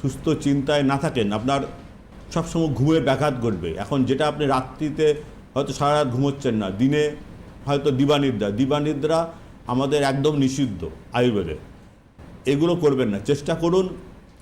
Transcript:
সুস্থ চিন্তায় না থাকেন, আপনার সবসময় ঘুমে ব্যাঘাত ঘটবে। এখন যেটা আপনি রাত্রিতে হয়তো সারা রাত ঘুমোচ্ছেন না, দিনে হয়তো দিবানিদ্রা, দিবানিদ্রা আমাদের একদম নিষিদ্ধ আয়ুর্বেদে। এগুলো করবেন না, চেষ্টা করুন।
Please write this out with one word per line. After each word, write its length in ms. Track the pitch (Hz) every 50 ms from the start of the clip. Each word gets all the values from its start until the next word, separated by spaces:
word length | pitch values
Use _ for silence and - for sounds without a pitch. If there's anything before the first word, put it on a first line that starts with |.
সুস্থ 260 | - 135 - - - 165 147 -
চিন্তায় 420 | - 143 139 143 135 147 147 147
না 140 | 139 135 139
থাকেন, 360 | 135 170 151 123 127 107 101
আপনার 280 | 104 107 113 131 139 139 131 - - - - - - - - - - - - - -
সবসময় 340 | 170 165 - - 165 165 156
ঘুমে 320 | 127 113 135 151 160 160
ব্যাঘাত 340 | 127 135 135 - 147 151 135 123
ঘটবে। 280 | 117 117 101 82 82 85
এখন 340 | 80 87 101 - 147 139 127
যেটা 240 | 113 135 131 156 151
আপনি 180 | 147 147 151
রাত্রিতে 680 | 131 135 127 127 - - - 156 147 143 156 156 151 147 147 - - - - - - -
হয়তো 180 | 135 143 139
সারা 220 | 127 - 151 143 147
রাত 140 | 151 147 127
ঘুমোচ্ছেন 460 | 117 123 139 143 135 139 - 127 110
না, 160 | 107 104 95
দিনে 400 | 95 101 127 139 147 151 151 147 147 - - - - - - - - - -
হয়তো 240 | 143 143 143 156 151
দিবানিদ্রা, 600 | 131 127 143 139 147 143 143 135 117 101 104 101
দিবানিদ্রা 840 | 101 110 135 135 147 147 147 151 151 139 139 151 160 165 165 165 - - - - - - -
আমাদের 360 | - 123 127 139 135 147 147
একদম 340 | 143 139 156 143 135 151 151
নিষিদ্ধ 520 | 143 135 131 135 143 139 117 98 82 85 71 - - - -
আয়ুর্বেদে। 440 | - 123 123 123 107 98 87 80 76 - - - - - - - - - - - _ - - - - - -
এগুলো 300 | 131 143 143 160 175 175
করবেন 320 | 175 156 147 139 131 127 107
না, 100 | 101 101
চেষ্টা 360 | 101 - 143 143 - - 165
করুন। 340 | 160 165 170 180 190 185 185 - - - - - - - - - -